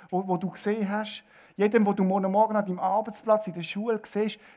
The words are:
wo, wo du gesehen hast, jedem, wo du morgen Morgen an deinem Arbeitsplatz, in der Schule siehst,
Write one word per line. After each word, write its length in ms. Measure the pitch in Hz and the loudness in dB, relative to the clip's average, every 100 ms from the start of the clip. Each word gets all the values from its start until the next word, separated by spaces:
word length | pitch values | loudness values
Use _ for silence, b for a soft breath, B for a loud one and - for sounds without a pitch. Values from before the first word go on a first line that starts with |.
| B | B
wo, 180 | 180 190 | -4 0
wo 80 | 175 | -2
du 140 | 185 | -2
gesehen 400 | - 202 220 196 | -4 -4 -2 -2
hast, 340 | 208 214 - b b b - | -2 -4 -10 b b b 0
jedem, 300 | 208 226 202 | 2 6 4
wo 80 | |
du 100 | 202 | 4
morgen 280 | 190 196 190 | 2 2 2
Morgen 240 | 196 220 214 | 2 2 2
an 100 | 202 | -2
deinem 140 | 180 | -2
Arbeitsplatz, 680 | 185 202 220 - 220 214 208 | 0 0 -2 -6 2 2 2
in 60 | |
der 80 | 170 | -8
Schule 400 | 160 202 226 220 | -8 -6 -4 -4
siehst, 360 | - 202 214 - B | -4 -2 -2 -4 B